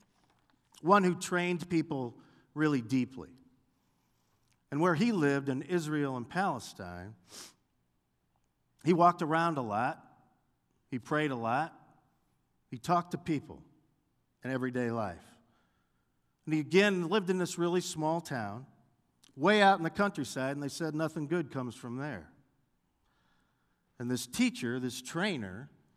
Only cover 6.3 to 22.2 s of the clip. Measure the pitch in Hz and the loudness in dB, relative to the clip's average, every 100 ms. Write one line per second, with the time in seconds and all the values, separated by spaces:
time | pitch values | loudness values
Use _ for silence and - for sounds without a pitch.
6.3 | 175 196 127 - - 90 87 95 110 _ | -2 -2 -2 -8 -12 -12 -10 -12 -16 _
7.3 | - - - _ _ _ _ _ _ _ | -20 -20 -20 _ _ _ _ _ _ _
8.3 | _ _ _ _ _ 143 175 175 170 156 | _ _ _ _ _ 2 6 6 4 0
9.3 | 160 170 147 117 104 127 160 - _ _ | 2 2 0 -2 -2 -2 -4 -12 _ _
10.3 | _ _ _ _ _ _ 127 - 151 151 | _ _ _ _ _ _ -10 -2 0 0
11.3 | 123 113 127 160 - - _ _ _ _ | -2 0 0 -2 -8 -20 _ _ _ _
12.3 | _ _ _ _ 127 - 175 170 175 - | _ _ _ _ -10 0 0 0 -6 -2
13.3 | 147 - 71 - _ _ _ _ _ _ | -4 -4 -16 -20 _ _ _ _ _ _
14.3 | _ 123 131 127 123 120 117 101 85 - | _ -6 -4 -2 -2 -2 -2 -4 -8 -18
15.3 | - _ _ _ _ _ _ _ _ _ | -20 _ _ _ _ _ _ _ _ _
16.3 | _ - 156 135 180 208 190 165 214 180 | _ -2 -2 4 6 6 4 2 0 2
17.3 | 185 175 - 170 175 175 156 156 165 165 | 0 -2 -2 0 0 -2 -2 -2 -2 -4
18.3 | 131 104 107 135 _ _ _ _ _ - | -6 -6 -8 -14 _ _ _ _ _ -20
19.3 | - 165 214 196 190 165 - 202 - 131 | 0 4 6 8 6 2 0 0 0 -6
20.3 | 135 131 143 143 - 160 151 160 160 143 | -4 -4 -4 -6 -6 -4 -2 -4 -4 -2
21.3 | 175 139 139 123 - 120 123 147 104 | -2 -2 -6 -8 -8 -10 -8 -8 -10